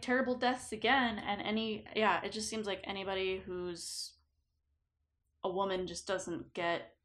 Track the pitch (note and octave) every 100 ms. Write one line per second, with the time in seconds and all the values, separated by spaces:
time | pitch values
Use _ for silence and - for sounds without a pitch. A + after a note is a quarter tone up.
0 | - B3+ B3 B3 B3 B3+ - A3 G#3+ C4+
1 | A#3+ G#3+ - G3+ - G#3+ A3 G#3+ - -
2 | G#3+ F3 - G#3+ G#3+ A3 G#3 F#3 - G3
3 | F#3+ F#3+ F#3+ F#3+ F#3+ F3+ F3+ F3 - -
4 | - - _ _ _ _ _ _ _ _
5 | _ _ _ _ F#3+ F#3 G3 F#3 F3+ F3
6 | - F#3 F3+ E3 - - E3+ E3+ - -